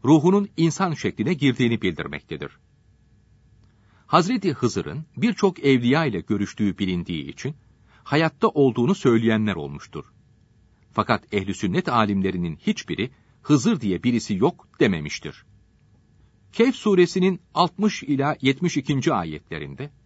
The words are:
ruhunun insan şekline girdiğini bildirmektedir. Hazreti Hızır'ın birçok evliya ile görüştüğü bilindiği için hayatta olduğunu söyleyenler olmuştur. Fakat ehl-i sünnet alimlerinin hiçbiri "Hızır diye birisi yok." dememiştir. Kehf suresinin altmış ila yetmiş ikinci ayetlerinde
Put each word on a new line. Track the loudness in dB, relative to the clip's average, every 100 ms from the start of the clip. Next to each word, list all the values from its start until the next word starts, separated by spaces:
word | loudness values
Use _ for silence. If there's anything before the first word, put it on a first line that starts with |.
| 6
ruhunun | 4 6 2 0 0
insan | 0 0 -4
şekline | -2 -6 -4 -4
girdiğini | 0 0 2 0 2
bildirmektedir. | -2 -4 -8 -10 _ -12 -12 _ _ _ _ _ _ _ _ _ _ _ _ _ _ _ _
Hazreti | 0 2 0 -2
Hızır'ın | -2 -2 -2 -6 -10 -12 -2
birçok | -2 2 0 2
evliya | 2 4 4 2 0
ile | -4
görüştüğü | -4 -4 -4 -2 -2 0
bilindiği | -2 -2 -4 -8 -8
için | -10 -10 -10 _ _ _ _
hayatta | -4 0 0 _ -2
olduğunu | 4 2 4 0 2
söyleyenler | 4 4 4 0 0 -4
olmuştur. | -8 -12 -14 -16 -16 _ _ _ _ _ _ _ _
Fakat | -6 0 -2 _
ehl-i | -6 -4
sünnet | -4 -2 -2 0
alimlerinin | 0 2 0 -2 -4 -6 -6
hiçbiri | -6 -6 -6 -6 -6 _ _ _
"Hızır | 0 2 2 -2
diye | -2 -2
birisi | 0 0 -2 0
yok." | 0 0 _ _
dememiştir. | 0 2 -6 -10 -12 -16 _ _ _ _ _ _ _ _ _ _ _
Kehf | 0 2 2
suresinin | 2 4 4 4 0 0 _
altmış | -2 -2 2 -2 -2
ila | -4 -2 -2 0
yetmiş | 0 0 0 -2
ikinci | -2 0 0
ayetlerinde | 0 -4 -8 _ -12 -12 -12 -14 _